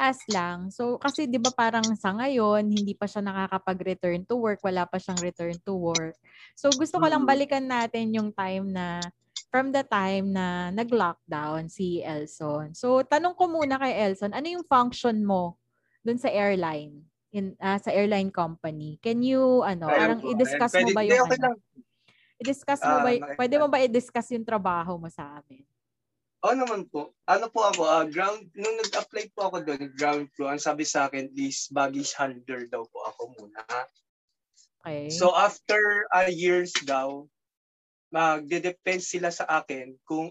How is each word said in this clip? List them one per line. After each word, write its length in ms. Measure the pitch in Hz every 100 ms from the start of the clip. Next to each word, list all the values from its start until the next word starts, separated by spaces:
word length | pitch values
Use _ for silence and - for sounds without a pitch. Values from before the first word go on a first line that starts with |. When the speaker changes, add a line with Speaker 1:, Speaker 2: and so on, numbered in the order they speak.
Speaker 1:
ask 240 | 269 262 -
lang, 440 | 196 175 175 185
so, 240 | - 240 247
kasi 320 | 285 294 294
di 80 | 240
ba 160 | 254
parang 400 | 247 226 226 220
sa 240 | 214 196 208
ngayon, 520 | 269 254 214 208 208
hindi 280 | 208 202 -
pa 80 |
siya 160 | 208 214
nakakapag-return 1040 | 202 190 190 190 - 185 185 185 180 175
to 160 | 185 240
work, 240 | 220 202
wala 240 | 196 185 175
pa 80 | 185
siyang 240 | - 180
return 400 | 175 - 170 170
to 160 | - 190
work. 400 | 170 165 160 - _ - - -
So, 160 | 277
gusto 280 | 269 311 359
ko 80 | 320
lang 160 | 302
Speaker 2:
Mm. 60 | 277
Speaker 1:
balikan 340 | 277 277 269 262
natin 440 | 247 233 226 220 220
yung 140 | 214
time 360 | 208 190 190 196
na, 440 | 185 175 175 175 - _ - -
from 160 | 254 269
the 160 | 269
time 480 | 269 208 190 196 196
na 400 | 196 180 180 180
nag-lockdown 960 | 196 233 240 175 - - 156 151 160 165
si 320 | - 185 175
Elson. 720 | - 151 151 - 151 147 151
So, 320 | 165 247 262
tanong 320 | 262 294 359 359
ko 160 | 359
muna 240 | 320 285 262
kay 160 | 269 202 202
Elson, 240 | 190 202
ano 160 | 247 320
yung 160 | 359
function 560 | 330 254 247 - 240 214 202
mo 320 | 190 175 - _ _ _ _
dun 160 | 226 240
sa 160 | 254
airline, 720 | 202 202 190 165 156 151 147 156 _ _ 202
in, 160 | 190 -
ah, 160 | 190 196
sa 160 | -
airline 400 | 180 208 202 196
company? 640 | 190 165 165 160 156 151 151
Can 160 | 233 233
you, 400 | 254 262 262 254
ano, 320 | 196 180 156
Speaker 3:
Ayun 80 | 147
Speaker 1:
parang 200 | 220 226
Speaker 3:
po. 80 | -
Speaker 1:
i-discuss 400 | 226 254 - 240
Speaker 3:
Ayun, 80 | 196
Speaker 1:
mo 80 | 233
Speaker 3:
pwede, 80 | 202
Speaker 1:
ba 60 |
Speaker 3:
hindi, 80 | 214
Speaker 1:
yung, 80 | 247
Speaker 3:
okay 160 | 247 254
Speaker 1:
ano? 80 |
Speaker 3:
lang. 120 | 254 233 _ - _ _ _ _ _ -
Speaker 1:
I-discuss 400 | 240 277 - 285
mo 160 | - 294
Speaker 3:
Ah, 80 |
Speaker 1:
ba, 60 | 247
Speaker 3:
nakita. 240 | 240 - -
Speaker 1:
pwede 180 | 247 294
mo 60 | 294
ba 100 | 269
i-discuss 440 | 262 233 247 233 226
yung 140 | 240 220
trabaho 480 | 214 190 175 170 170
mo 160 | 165
sa 120 | - 143 147
amin? 320 | - 135 _ _ _ _ _ _ _ _
Speaker 3:
Oo 120 | 202 262
naman 320 | 247 208 175
po. 240 | 147 147 _ -
Ano 180 | 196 226
po 80 | 233
ako, 220 | 202 175
ah, 240 | 160 165 156
ground, 400 | 156 196 214 202 202
nung 240 | 214 226
nag-apply 560 | 202 208 - 214 208 -
po 160 | 190
ako 160 | 180 151
dun, 240 | 139 139 135
ground 320 | 147 147 139
crew, 160 | - 139
ang 100 | 143
sabi 300 | 156 147 151
sa 240 | 151 139
akin 160 | 135 135 135
is 320 | 135 - -
baggage 480 | 139 139 139 135 -
handler 480 | 135 123 127 127 120
daw 160 | 120 113
po 160 | -
ako 320 | 110 - 120 117
muna. 240 | 104 110 110 123 131 _ _ _ _ _ _ _ _ _
Speaker 1:
Okay. 320 | 170 147 147
Speaker 3:
So, 240 | 170 180 190
after 420 | 202 - - 214 208 208 208
a 240 | 180 185
years 400 | 170 180 180 175 - 143
daw, 400 | 135 135 143 147 _ _ _ _ _ _ _ _
magde-depend 880 | 156 160 156 147 170 180 180 185 185
sila 320 | - 180 175
sa 160 | 170 180
akin 480 | 156 151 135 131 131
kung, 240 | - 156 165